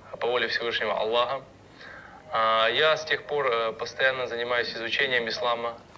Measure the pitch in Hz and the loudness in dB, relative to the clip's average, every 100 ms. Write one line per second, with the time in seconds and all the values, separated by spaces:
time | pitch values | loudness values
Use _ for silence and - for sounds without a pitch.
0 | - - 117 123 113 - 117 110 107 95 | -14 -4 0 0 0 -2 -2 -2 0 0
1 | 110 120 151 180 - - - - - - | 2 2 2 -2 -8 -20 -20 -20 -18 -18
2 | - - - 117 113 113 113 131 156 156 | -18 -18 -4 0 2 4 4 4 4 4
3 | - 143 - 147 131 113 113 107 - - | 0 -2 0 0 2 2 0 -2 -6 2
4 | 131 127 117 117 120 120 113 113 113 - | 2 2 -4 -4 -2 0 -2 -4 -2 0
5 | 135 120 113 107 123 117 117 - - | 2 2 0 -2 0 0 -2 -6 -16